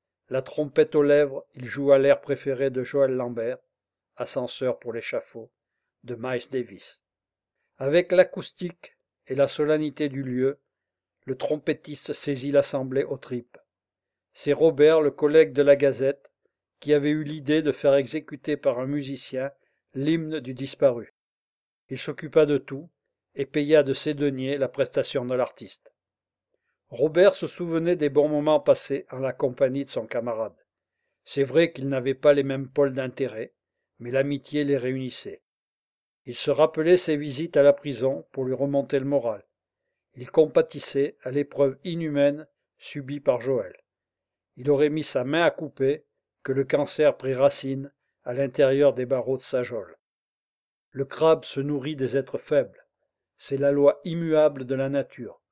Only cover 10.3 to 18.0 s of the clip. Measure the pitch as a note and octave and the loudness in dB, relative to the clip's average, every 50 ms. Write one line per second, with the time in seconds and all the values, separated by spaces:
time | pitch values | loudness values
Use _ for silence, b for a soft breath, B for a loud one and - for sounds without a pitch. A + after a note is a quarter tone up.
10.3 | B2 B2+ C3 C3+ C#3+ - _ _ _ _ _ _ _ _ _ _ _ _ - C3+ | -2 -2 -2 -2 -2 -6 _ _ _ _ _ _ _ _ _ _ _ _ -12 -10
11.3 | C3 - C#3+ C#3 D3+ D3 - D#3+ D3 - - D#3 D3 - - - C#3 - - D3 | -8 -6 -4 -4 -4 -4 -4 -6 -6 -6 -8 -16 -14 -12 -10 -10 -10 -8 -6 -6
12.3 | C#3+ B2 C3 C#3+ C#3 C#3 - - - C3+ C3 C3 C3 C#3 - - C#3 - - - | -6 -4 -2 0 2 2 2 2 -2 -6 -6 -4 -2 -2 -2 -2 -6 -10 -10 -10
13.3 | B2+ A#2+ A#2+ _ - - _ _ _ _ _ _ _ _ _ _ _ _ _ _ | -10 -10 -10 _ -20 -20 _ _ _ _ _ _ _ _ _ _ _ _ _ _
14.3 | _ - - D3 C#3 - D#3 E3 D3 C3+ D3 D#3 D#3+ D#3+ D3+ C#3 - - D3+ D3 | _ -6 -2 -2 2 4 2 4 6 6 6 6 6 6 4 2 0 0 2 4
15.3 | D3+ D#3+ D#3 C#3+ B2+ C#3 C#3 C#3+ C#3+ C3+ C#3+ C#3 A#2+ G#2+ C3+ C3+ - - _ _ | 6 6 6 6 4 4 6 6 6 6 4 2 2 2 0 -2 -2 -4 _ _
16.3 | _ _ _ _ _ _ _ _ _ _ - C#3+ D3 D3 C#3+ D3 D3+ D#3 D3+ D3 | _ _ _ _ _ _ _ _ _ _ 0 2 2 2 2 2 0 -2 -4 -6
17.3 | D#3 D#3 C3+ C#3+ D3+ D#3+ D3+ D3 - - - C#3+ C#3 C#3+ | -8 -6 -2 0 0 2 2 0 -2 0 2 4 4 4